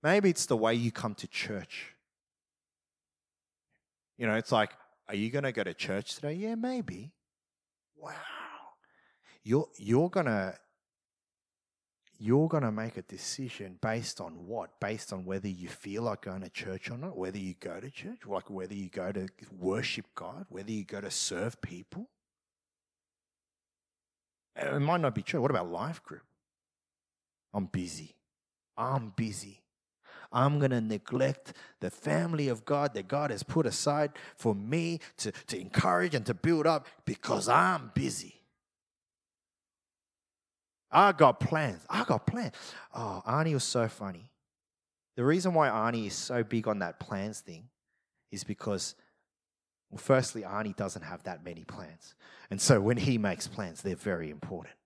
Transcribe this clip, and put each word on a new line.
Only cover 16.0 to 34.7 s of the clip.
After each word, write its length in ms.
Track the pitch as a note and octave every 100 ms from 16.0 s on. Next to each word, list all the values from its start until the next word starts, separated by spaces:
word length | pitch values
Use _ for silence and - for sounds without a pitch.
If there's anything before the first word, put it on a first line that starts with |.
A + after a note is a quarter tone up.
like 200 | A#2 G2+
going 200 | - F#2+
to 80 | F2+
church 400 | - - F#2+ -
or 80 | A#2+
not, 180 | E3 G2
whether 220 | F#2 G2
you 160 | F#2+ F2
go 180 | - F2
to 100 | A#2+
church, 380 | - F3+ B3 G#2
like, 240 | F#2+ -
whether 240 | G2 F#2
you 140 | G2+ F#2
go 240 | - F#2
to 160 | G2+ F#2+ _ - F#2+
worship 500 | F2+ G#2 B2+ - - -
God, 300 | F2 - D4
whether 240 | F#2+ G2+
you 120 | A2
go 160 | G2 -
to 120 | G3+
serve 480 | - - F2+ A2 -
people. 500 | - F3 - F3+ A#3+ _ _ _ _ _ _ _ _ _ _ _ _ _ _ _ _ _ _ _ _ _ _ _ _ -
It 260 | C#3+ C#3
might 180 | C#3+ F3
not 140 | D3
be 80 | G#2+
true. 180 | - E3
What 120 | A#2+
about 180 | A2+ F2
life 320 | F2 B2+ E3
group? 240 | - - _ _ _ _ _ _ _ _ _ _ _ _ _
"I'm 120 | G#2 F#2
busy. 500 | F#2+ F2+ D#2+ D#2 _ _ _ _ _ _ -
I'm 340 | B2 C3+ A2+
busy. 500 | F#2+ A2+ G2+ G2+ G2 _ _ _ _ - - -
I'm 240 | B2 C3+ D3
gonna 220 | C3+ B2+
neglect 720 | A2 G#2 - B2+ C3+ C3+ - - - _
the 100 | F2+
family 580 | - D3+ D3+ E3+ D#3+ C#3+
of 160 | A2+
God 300 | G#2+ C#3+ C#3+
that 120 | A2+ F#2
God 240 | C#3 D3
has 120 | G#2
put 240 | - D#3+ C3+
aside 460 | - - D3 D3 - -
for 200 | - A#2
me 460 | G2 G#2+